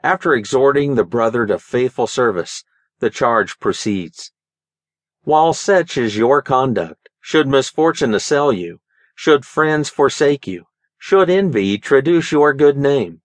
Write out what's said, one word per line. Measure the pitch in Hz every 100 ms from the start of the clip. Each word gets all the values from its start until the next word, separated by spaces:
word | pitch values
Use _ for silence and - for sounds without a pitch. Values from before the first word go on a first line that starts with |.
After | 143 185 175
exhorting | 131 101 135 139 139 143 131
the | 90
brother | 120 113 120 107
to | 98
faithful | - 123 123 - 117
service, | - 120 92 82 - _ _ _ _
the | 117
charge | - 123 113 95 -
proceeds. | 104 92 110 98 82 - - _ _ _ _ _ _ _ _ _
"While | - 151 160
such | 156 - 190 170 -
is | 117 101
your | 117 143
conduct, | 135 127 131 104 82 80 _ _
should | - 156 139
misfortune | 135 131 - 160 151 131
assail | 104 - 143 147
you, | 104 87 87 _ _ _ _
should | - 143 -
friends | - 156 151 147
forsake | - 139 - 143 143 -
you, | 90 - _ _ _
should | - 196 180
envy | 185 196 113 98 101
traduce | - 139 135 170 160
your | 151 147
good | 143 147 139
name | 139 143 92 82